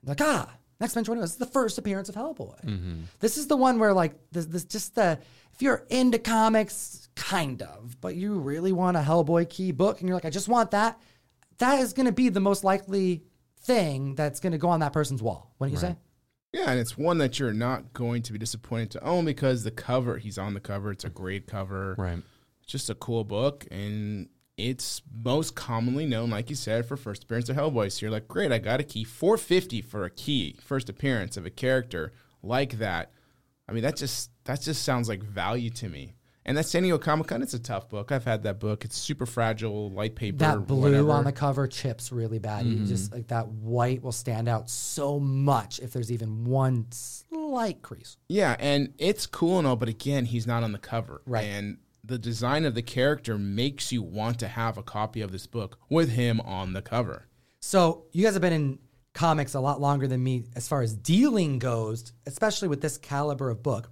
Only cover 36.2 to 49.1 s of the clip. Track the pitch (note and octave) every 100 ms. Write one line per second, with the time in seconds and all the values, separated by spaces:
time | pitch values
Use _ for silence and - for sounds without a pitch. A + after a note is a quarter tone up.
36.2 | _ _ - C#3+ D#3 E3+ F#3 D#3+ D#3 D#3
37.2 | D#3 A3+ C4+ B2 A#2 G#2 - G#2 G#2 C#3
38.2 | A#2+ A2 G#2+ G2 A2 G#2+ A2 - - C#3
39.2 | A#2+ A#2 A2+ A2 A2 G#2 G#2 F#2+ A2 A2+
40.2 | A2 C3 D#3 C3+ G2+ C#3 C#3 C#3 D3 D3
41.2 | C#3 C#3+ C#3+ C3+ C3+ - C3 A#2 - B2
42.2 | A2+ A2 G#2+ G#2 A#2+ A2 G2+ F#2+ G2 B2
43.2 | A#2 A2+ A2 A2 A2 A#2 A#2+ B2 B2+ A#2+
44.2 | - A2 A#2 A2+ A#2 - - - C#3+ C#3+
45.2 | C#3 C3+ C#3 C3 G2+ - B2 B2+ A2+ A#2+
46.2 | A2 A2 A#2+ C3 C3 B2 A2+ A#2+ - -
47.2 | - D#4+ D#4 C4 A3+ E3+ - A2 - -
48.2 | _ F#3+ F3 A#2+ C#3+ C#3+ C#3 - D#3+